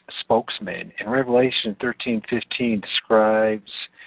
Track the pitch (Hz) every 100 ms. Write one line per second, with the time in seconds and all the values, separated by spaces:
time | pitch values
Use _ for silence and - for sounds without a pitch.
0 | - - - 113 - - 95 90 - -
1 | 104 127 127 120 127 - 113 101 123 113
2 | 131 110 - 120 - - 120 107 - -
3 | - 110 110 110 110 107 - - - _